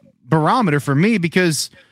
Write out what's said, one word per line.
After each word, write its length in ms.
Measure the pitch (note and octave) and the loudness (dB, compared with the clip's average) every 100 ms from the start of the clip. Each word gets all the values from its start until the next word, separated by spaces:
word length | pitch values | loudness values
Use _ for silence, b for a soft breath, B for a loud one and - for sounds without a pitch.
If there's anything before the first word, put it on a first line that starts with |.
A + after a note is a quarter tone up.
| _ _ | _ _
barometer 560 | B2 D#3+ D3+ B3 G3+ D3 | -2 0 2 0 0 -2
for 160 | C#3+ C#3 | 0 0
me 220 | G3+ A3 | 0 0
because 520 | E3 F#3 F3+ C#3+ - b b | -2 0 0 -2 -8 b b